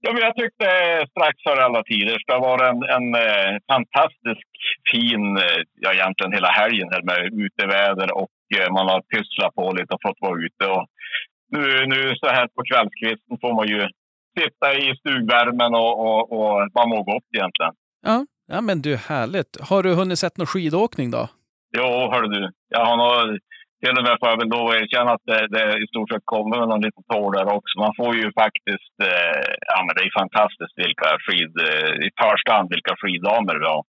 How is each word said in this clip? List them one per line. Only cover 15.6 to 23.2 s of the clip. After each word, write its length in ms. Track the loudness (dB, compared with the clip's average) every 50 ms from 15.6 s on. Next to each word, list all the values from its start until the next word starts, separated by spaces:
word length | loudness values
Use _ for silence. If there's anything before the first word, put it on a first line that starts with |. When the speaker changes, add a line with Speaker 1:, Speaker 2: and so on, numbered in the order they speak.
| 0 2 4
Speaker 1:
och, 180 | 2 2 2 2 0 0 2
och, 140 | 2 2 0 0 -2 -2
och 320 | 0 2 2 2 0 0 _
man 160 | 2 2 2
mår 140 | 2 -2 -2 -2 -4
gott 140 | -4 _ _ -6
egentligen. 380 | -4 -4 -4 -4 -4 -4 -4 -6 _ _ _ _ _ -2
Speaker 2:
Ja. 200 | -2 -2 -2 -2 -6 _ _ _ _
Ja, 120 | -6 -4
men 200 | -2 -2 -2 -2
du, 140 | -2 -2 -4
härligt. 640 | -4 -4 -6 -4 -4 -4 -2 -4 -6 -6 _ -10 -18
Har 220 | -4 0 0 2 2
du 100 | 2 2
hunnit 260 | 2 0 0 -2 -2
sett 180 | -2 -4 _ -6
någon 100 | -6 -4
skidåkning 640 | -4 -4 -2 0 0 0 0 0 -2 -4 -6 -4
då? 180 | -4 -4 -6 -6 _ _ _ _ _ _ _ _ -4 -2
Speaker 1:
Jo, 60 | -2 0 0 0 -2 0
hör 100 | 0 0
du. 300 | 0 0 -2 -4 -6 -6 -10 _ _ _
Jag 180 | 0 2 2
har 120 | 4 4 4
nog 420 | 4 4 4 4